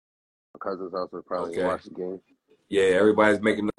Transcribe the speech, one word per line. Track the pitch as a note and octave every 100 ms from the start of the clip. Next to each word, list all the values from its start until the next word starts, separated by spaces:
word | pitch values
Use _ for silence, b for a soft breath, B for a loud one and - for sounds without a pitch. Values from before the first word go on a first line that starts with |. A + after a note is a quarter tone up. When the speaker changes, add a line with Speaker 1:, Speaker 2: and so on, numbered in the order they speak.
| _ _ _ _ _ -
Speaker 1:
cousin's | G2+ F#2 F#2
house | F#2 F2+
and | F2+ -
probably | F2 E2+ F2
Speaker 2:
Okay. | F2+
Speaker 1:
watch | F2+ -
the |
game. | F#2 F2+ F#2 - _ _ _ _
Speaker 2:
Yeah, | G2
everybody's | F#2+ F#2 G#2+ G#2+ G#2+ G2
making | A2 G#2
the | G#2